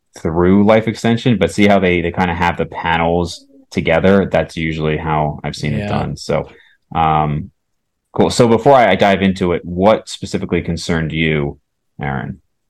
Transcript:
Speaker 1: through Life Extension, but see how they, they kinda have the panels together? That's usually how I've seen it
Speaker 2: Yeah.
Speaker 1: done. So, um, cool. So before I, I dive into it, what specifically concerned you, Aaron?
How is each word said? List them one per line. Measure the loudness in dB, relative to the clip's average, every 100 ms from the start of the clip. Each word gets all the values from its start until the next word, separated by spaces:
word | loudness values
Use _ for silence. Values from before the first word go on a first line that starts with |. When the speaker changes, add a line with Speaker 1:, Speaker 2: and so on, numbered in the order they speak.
| _ -8
Speaker 1:
through | -4 0 4 4
Life | 4 4 2
Extension, | -2 0 0 0 0
but | 0
see | 2 4
how | 4
they, | 2 0
they | -2
kinda | -2 -2
have | 0 -2 -2
the | -6
panels | -6 -2 0 0 0 -2 -8 _ _ _
together? | -4 0 2 4 2 2
That's | -2 -2
usually | -4 -6 -4 -4 -4
how | -2 -2 -2 -4
I've | -10 -8
seen | -6
it | -4
Speaker 2:
Yeah. | -4
Speaker 1:
done. | -4 -4
So, | -8 -4 -4 -6 -14 _ _ _
um, | -2 0 0 0 -4 -8 _ _ _ _ _ _
cool. | -2 0
So | 2 4
before | 4 6
I, | 6 6
I | 4
dive | 2 2
into | 0 0 -2
it, | -2
what | -4 0 2 2 -2
specifically | -14 -8 -8 -4 -4
concerned | -2 -6 -4 -4 -2
you, | -2 0 0 -4 -8 _ _ _ -10
Aaron? | -8 -6 -8 -14 _ _